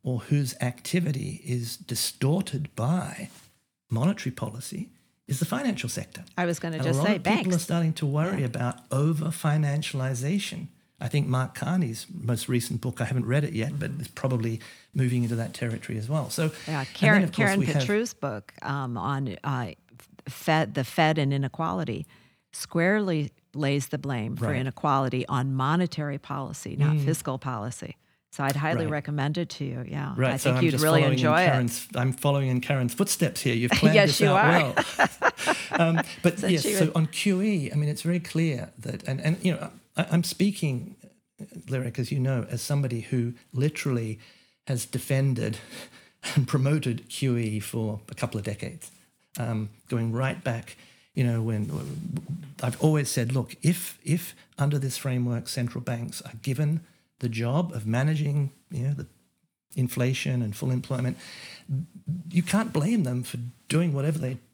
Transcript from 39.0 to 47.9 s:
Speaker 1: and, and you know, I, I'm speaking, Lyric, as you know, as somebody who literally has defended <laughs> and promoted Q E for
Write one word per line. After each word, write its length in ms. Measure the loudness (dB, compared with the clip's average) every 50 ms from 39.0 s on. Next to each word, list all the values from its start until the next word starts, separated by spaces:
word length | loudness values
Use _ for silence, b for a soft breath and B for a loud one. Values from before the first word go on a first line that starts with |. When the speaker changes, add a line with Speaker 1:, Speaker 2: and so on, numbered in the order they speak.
| -4
Speaker 1:
and, 140 | -4 -4 0
and 160 | 0 0 0 2
you 100 | 2 0
know, 180 | 0 0 -4 -10 -12 -16 _ _ _
I, 100 | -4 0 2
I'm 140 | 2 2 2
speaking, 720 | 2 0 0 0 0 2 0 -2 -2 -2 -2 -6 -10 -14 _ -20 -20 _ _ _ _ _ _ -16 -14 -14 -16 -6 -4
Lyric, 300 | -4 -2 -2 -4 -4 -4
as 100 | -4 -2
you 80 | 0 0
know, 280 | 0 0 0 0 -2 -4
as 100 | -6 -6
somebody 400 | -2 0 0 0 0 0 -2 -4
who 320 | -4 -2 0 0 0 0 -4 B B B
literally 640 | -2 0 0 0 0 -2 -2 0 0 0 0 -4 -6 -8 b b b b b b b b _
has 180 | -4 -4 -4 -2
defended 720 | -4 -6 -6 -2 0 2 2 4 2 2 2 0 -2 -4 -6 B B B B B B B
<laughs> 400 | B B B B B -10 0 2
and 120 | 2 2 4
promoted 600 | 2 2 4 4 2 2 2 -2 -4 -4 -6 -10
Q 280 | -4 0 2 2 2
E 240 | 2 2 0 -2 -2
for 400 | -4 -4 -4 -2 -2 -2